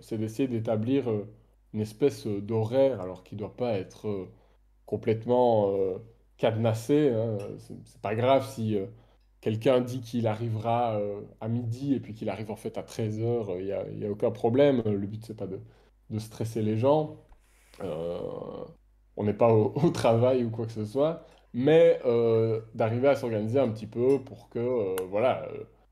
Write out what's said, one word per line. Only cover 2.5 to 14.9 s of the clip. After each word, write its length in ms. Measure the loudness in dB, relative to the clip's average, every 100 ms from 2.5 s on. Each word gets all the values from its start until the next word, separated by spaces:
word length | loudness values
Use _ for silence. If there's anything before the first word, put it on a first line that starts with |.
| -2 0 4 4 2
alors 220 | -6 -10
qui 120 | -14 -12
doit 200 | -12 -6
pas 180 | -2 -2
être, 300 | -6 -8 -6
euh, 220 | -6 -8 -16 _ _ _ _ -8
complètement, 840 | -4 0 -2 2 4 6 4 2
euh, 240 | 2 0 -4 -10 _ _ -2
cadenassé, 720 | 0 2 0 0 2 4 4
hein. 280 | 2 0 -4 -6 -12
C'est, 180 | -16 -18 -20
c'est 140 | -8
pas 140 | -4
grave 320 | 2 4 4 2
si, 280 | -4 -2 -2
euh, 100 | -4 -10 _ _ _ _
quelqu'un 400 | -4 0 4 4
dit 200 | 2 -6
qu'il 260 | -6 -2 -2
arrivera, 680 | -2 -4 -2 0 0 0 -2
euh, 220 | -4 -6 -12 -10
à 80 | -4
midi 460 | -2 -4 -4 -2
et 60 | -2
puis 140 | -4
qu'il 140 | -8 -6
arrive 200 | -6 -8
en 60 | -8
fait 220 | -8 -8
à 40 |
treize 380 | -8 -4 -4 -2
heures, 300 | -2 -2 -4
euh, 120 | -6
y 100 | -4
a, 160 | -4 -6
y 140 | -6 -6
a 40 |
aucun 200 | -2 -2
problème. 520 | 0 2 6 6 4
Le 200 | 0